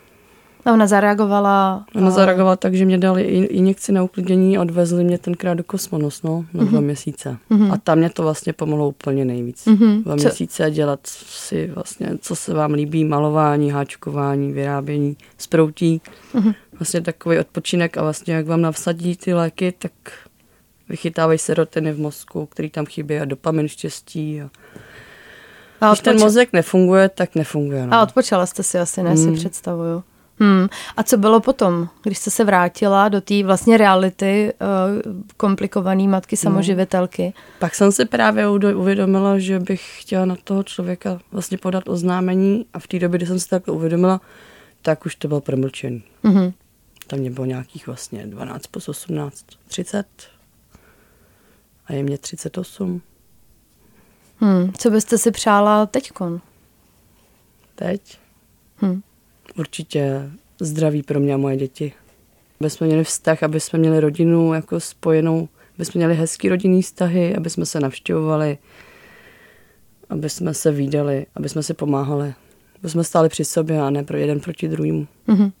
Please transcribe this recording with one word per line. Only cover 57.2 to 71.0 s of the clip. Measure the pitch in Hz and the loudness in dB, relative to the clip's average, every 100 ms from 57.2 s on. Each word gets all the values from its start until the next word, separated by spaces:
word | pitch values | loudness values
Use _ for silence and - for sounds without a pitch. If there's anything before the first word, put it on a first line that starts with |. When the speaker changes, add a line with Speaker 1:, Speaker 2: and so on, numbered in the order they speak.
| _ _ _ _ _ - | _ _ _ _ _ -8
Speaker 2:
Teď? | 175 196 - - _ _ _ _ _ - | -6 -6 -10 -20 _ _ _ _ _ -6
Speaker 1:
Hmm. | 196 185 - _ _ _ - - | -4 -4 -8 _ _ _ -16 -12
Speaker 2:
Určitě | 156 - 160 151 139 135 139 170 _ - | -10 -10 -6 -2 -2 -4 -8 -16 _ -10
zdraví | 165 151 156 147 | -8 -2 0 -2
pro | 139 143 | -2 -2
mě | 143 | 0
a | 139 | 0
moje | 139 135 | -2 -2
děti. | 135 - 147 - _ _ _ _ _ - | -4 -8 -10 -10 _ _ _ _ _ -6
Aby | 151 | -6
jsme | - 160 | -2 0
měli | 156 | 2
vztah, | 156 - - 160 | 0 -2 -2 0
aby | 156 156 | 0 -4
jsme | - 165 | -2 0
měli | 160 160 | 2 4
rodinu | 151 151 165 170 165 | 2 2 2 4 2
jako | 160 151 170 | 0 -4 -6
spojenou, | - - 170 160 165 160 160 _ _ - | -8 -6 0 2 2 0 -4 _ _ -10
aby | 170 | -6
jsme | 175 | -2
měli | 165 165 | 0 0
hezký | 160 - 196 | -2 -2 -2
rodinný | 180 190 185 | 0 2 2
vztahy, | 185 - 180 180 170 185 | 0 -2 0 0 0 -2
aby | 170 | -6
jsme | 170 160 | -6 -4
se | 160 | -2
navštěvovali, | 139 131 - 165 156 151 151 143 _ - - - - - - - - _ _ _ _ _ - | -4 -4 -4 -2 0 0 -2 -4 _ -20 -20 -20 -20 -20 -20 -20 -20 _ _ _ _ _ -10
aby | 160 151 | -6 -6
jsme | - 175 | -6 -6
se | 147 160 | -2 0
vídali, | 147 139 147 | 0 0 -2